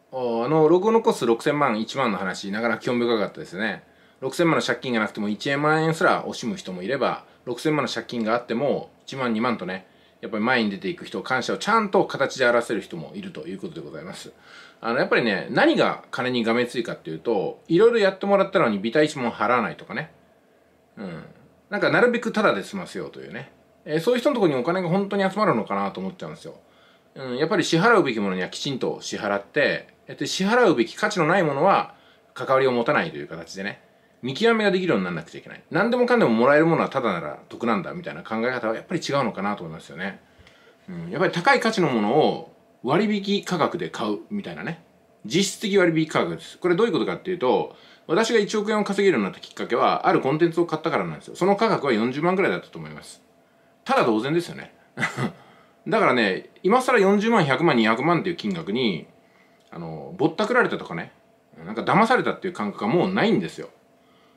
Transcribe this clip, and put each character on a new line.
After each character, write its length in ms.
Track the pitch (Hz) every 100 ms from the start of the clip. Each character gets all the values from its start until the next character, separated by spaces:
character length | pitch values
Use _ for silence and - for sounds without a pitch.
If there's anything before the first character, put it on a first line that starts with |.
| _
お、 320 | 131 123 113
あ 60 | 123
の、 180 | 156 156
録 200 | 180 208
音 60 |
の 80 | 226
コ 120 | 226
ス 60 | -
ト 40 | 120
六 160 | 117
千 160 | - 147
万、 220 | 139 107
一 160 | 110 135
万 160 | 123
の 60 | 95
話、 340 | 95 90 98
な 80 | 101
か 80 | 117
な 80 | 110
か 60 |
興 140 | - 123
味 100 | 120
深 120 | 117
か 100 | 95
っ 40 |
た 80 | -
で 60 | 92
す 120 | 87
ね。 300 | 107 87 - _ _ -
六 160 | 135 -
千 140 | 170
万 100 | 139
の 20 |
借 160 | 127 120
金 100 | 135
が 80 | 117
な 80 | 104
く 60 |
て 80 | -
も 80 | 104
一 260 | 104 143 139
万 300 | 151 156 160
円 80 |
す 100 | 160
ら 220 | 175 92 90
惜 80 |
し 120 | 113 120
む 100 | 95
人 160 | -
も 100 | 92
い 40 | 95
れ 80 | 135
ば、 260 | 107 78 - _ -
六 160 | 123
千 120 | 160 151
万 80 | 123
の 40 |
借 160 | - 113
金 180 | 123 107
が 100 | 120
あ 40 |
っ 60 | -
て 100 | 117
も 340 | 143 95 - _ -
一 100 | 135
万、 160 | 127
二 80 | 110
万 180 | 123 107
と 80 | 90
ね、 220 | 92 - _ _ _
や 80 | 113
っ 40 |
ぱ 40 | 107
り 60 |
前 200 | 113 127 107
に 40 |
出 80 | 98
て 120 | 90
い 80 | 87
く 80 | -
人、 160 | 101
感 220 | - 131
謝 100 | 117
を 40 | 101
ち 120 | -
ゃ 100 | 226
ん 100 | 208
と 140 | 196
形 320 | 165 143 135 -
で 100 | 123
表 200 | 120 -
せ 100 | 107
る 60 |
人 160 | - 85
も 160 | 78 87
い 60 |
る 100 | 95
と 160 | 78 76
い 80 | 95
う 20 |
こ 120 | 92
と 60 | 82
で 40 |
ご 120 | 76
ざ 100 | 76
い 20 |
ま 100 | 85 -
す。 180 | - - - - - -
あ 100 | 110
の、 80 | 120
や 60 | 190
っ 20 |
ぱ 80 | 214
り 80 |
ね、 240 | 120 95 -
何 280 | 139 285 247
が 260 | 113 78 -
金 180 | - 123
に 140 | 123
が 100 | 113
め 120 | 117 120
つ 120 | 131
い 60 |
か 80 | 107
っ 60 | 85
て 120 | -
い 60 | 80
う 40 |
と、 420 | - 107 80 - -
い 80 | 165
ろ 100 | 226
い 40 |
ろ 80 | 233
や 120 | 196
っ 60 | 196
て 80 | 196
も 100 | 196
ら 80 |
っ 80 | 190
た 80 | 196
の 80 | 135
に 120 | 101
ビ 120 | 110
タ 100 | 156
一 160 | 151 143
も 140 | 120
払 240 | 107 110 123
わ 60 |
な 100 | 101
い 60 | -
と 80 | 87
か 80 |
ね。 180 | 107 160 _ _ _ _ _ _ _ _ -
う 60 | 143
ん。 180 | 82 - - - _ -
な 100 | 202
ん 20 |
か 80 | 160
な 100 | 151
る 100 | 240
べ 80 | 233
く 120 | 226
タ 120 | 220
ダ 100 | 196
で 100 | 107
済 120 | 92 -
ま 120 | 87
せ 120 | 98
よ 80 | 76
う 40 |
と 80 | -
い 80 | -
う 60 |
ね。 180 | 120 143 _ _ _ -
え 120 | 156
ー、 20 |
そ 120 | 165
う 40 | 247
い 20 |
う 40 |
人 80 | 269
の 60 | 247
と 60 |
こ 60 | 185
ろ 60 |
に 60 | 131
お 40 |
金 180 | 120 180
が 80 | 175
本 200 | 190 196
当 80 | 202
に 120 | 190
集 80 | 185
ま 80 | 208
る 100 | 123
の 100 | 95
か 100 | 101
な 160 | 98
と 80 | 92
思 100 | 95
っ 40 | 90
ち 80 |
ゃ 40 | 82
う 40 |
ん 40 | 78
で 60 |
す 40 | -
よ。 100 | 76 _ _ _ _ _ -
う 160 | 131
ん、 60 | 123
や 80 | 160
っ 40 |
ぱ 80 | 202
り 60 |
支 140 | - 165
払 200 | 208 220
う 40 |
べ 100 | 143
き 60 | 113
も 100 | 98
の 60 | 92
に 60 |
は 80 | 90
き 100 | -
ち 120 | 147
ん 80 | 131
と 200 | 90 -
支 160 | - 104
払 200 | 107 101
っ 60 |
て、 440 | - - 127 78 - _ -
え、 80 | 143
で、 120 | 139
支 180 | - 190
払 220 | 240 233
う 60 | 131
べ 100 | 113
き 100 | -
価 140 | 208
値 100 | 202
の 80 | 156
な 100 | 190
い 60 |
も 100 | 160
の 100 | 139
は 320 | 180 147 - - _ _ _
関 140 | - 127
わ 120 | 131
り 80 | 135
を 40 |
持 120 | 120
た 100 | 117
な 100 | 113
い 80 | 85
と 60 | 76
い 60 |
う 40 | 71
形 260 | 82 82
で 100 | 95
ね、 180 | 98 123 _ _ _ _
見 120 | 120
極 220 | 139 226 226
め 80 |
が 80 | 208
で 80 | 185
き 60 | 180
る 40 |
よ 60 | 117
う 20 |
に 40 |
な 80 | 90
ら 60 | 85
な 60 |
く 80 | -
ち 40 | -
ゃ 40 |
い 20 |
け 80 | -
な 60 | -
い。 80 | -
何 200 | 156 226
で 60 | 247
も 80 | 240
か 120 | 240
ん 20 |
で 60 | 160
も 60 |
も 160 | 113 123
ら 80 | 147
え 40 |
る 60 | 165
も 100 | 160
の 60 |
は 80 | 92
タ 120 | 135
ダ 120 | 117
な 80 | 87
ら 180 | 76 69 -
得 160 | - 117
な 100 | 104
ん 60 |
だ 100 | 78
み 100 | 80
た 80 | 85
い 40 | 73
な 80 |
考 120 | - 110
え 140 | 120
方 160 | 127 110
は 80 | 110
や 60 |
っ 40 | -
ぱ 100 | 170
り 60 |
違 120 | -
う 100 | 139
の 80 | 120
か 100 | 92
な 140 | 98 101
と 80 |
思 80 | 85
い 20 |
ま 80 | 80
す 80 | -
よ 80 | 73
ね。 220 | 95 - _ _ - _ _ _ -
う 40 |
ん、 160 | 175 170
や 80 | 143
っ 40 |
ぱ 60 | 180
り 60 |
高 220 | 170 170 -
い 40 |
価 120 | 226
値 100 | 208
の 80 | 160
も 120 | 120
の 140 | 104 143
を 360 | 120 85 - _ _ _
割 220 | 117 160 214
引 380 | 208 196 202
価 140 | - 156
格 200 | 123 87
で 120 | 85
買 220 | - 107
う 60 | 101 -
み 140 | 104
た 80 | 92
い 40 | 80
な 80 |
ね。 200 | 110 165 _ _ _ _ 104
実 300 | 147 196 -
質 40 |
的 180 | 220 196
割 220 | 175 160
引 80 | 156
価 120 | 143
格 120 | 90 80
で 60 |
す。 160 | - -
こ 120 | 180
れ 60 | 175
ど 80 |
う 40 | 233
い 20 |
う 40 |
こ 60 | 160
と 60 | 101
か 100 | 90
っ 40 |
て 120 | -
い 40 | 90
う 20 |
と、 360 | 127 101 76 - - - -
私 260 | 170 226
が 60 | 233
一 160 | 208 214
億 160 | 202
円 80 | 214
を 40 |
稼 200 | 202 196
げ 80 | 196
る 80 | 127
よ 60 | 95
う 20 |
に 40 |
な 0 |
っ 20 |
た 60 | 82
き 120 | -
っ 20 |
か 140 | - 104
け 80 | 123
は、 320 | 117 87 -
あ 60 |
る 80 | 147
コ 100 | 131
ン 60 | 151
テ 100 | 170
ン 40 |
ツ 100 | 165
を 40 | 170
買 120 | 156
っ 40 |
た 100 | 165
か 60 | 135
ら 80 | 87
な 100 | 76
ん 40 |
で 20 | -
す 20 |
よ。 80 | -
そ 100 | 180
の 100 | 202
価 140 | 226
格 180 | 156 143
は 60 |
四 180 | 107 117
十 100 | 135
万 140 | 170 190
ぐ 60 |
ら 80 | 160
い 20 |
だ 60 | 87
っ 40 |
た 60 | -
と 100 | 85
思 100 | 76
い 40 |
ま 120 | 76
す。 180 | - - _ _ _ _ _ _
た 120 | - 262
だ 100 | 147
同 140 | 110
然 140 | 131
で 80 | 165
す 80 | 170
よ 60 | 135
ね。 200 | 76 _ _ -
<laughs> 920 | 113 - 120 - - - _ _ -
だ 120 | 214
か 60 | 170
ら 60 |
ね、 360 | 127 104 90 - -
今 180 | 185 247
更 180 | 262 247
四 200 | 190 202
十 100 | 220
万、 160 | 233 147
百 180 | 127
万、 120 | 170 127
二 100 | 110
百 180 | 113
万 160 | 147 170
っ 20 |
て 60 | 98
い 40 |
う 20 | 85
金 180 | 107
額 180 | 87 82
に、 360 | 113 120 80 - _ _ _ _ _ _
あ 80 | -
の、 340 | - 156 147 90
ぼ 100 | 151
っ 80 | -
た 100 | 214
く 80 |
ら 80 | 247
れ 80 | 196
た 80 | 95
と 80 | -
か 100 | 85
ね、 160 | - _ _ _ _ - 82
な 60 |
ん 40 | 110
か 60 |
騙 240 | 101 156 226
さ 100 | 247
れ 60 |
た 80 | 131
っ 80 | -
て 80 | 95
い 40 |
う 20 |
感 180 | 87 104
覚 140 | - 107
が 20 |
も 200 | 170 107
う 60 |
な 120 | 98 196
い 60 |
ん 80 | 247
で 100 | 160
す 80 | -
よ。 120 | - _ _ _ _ _ _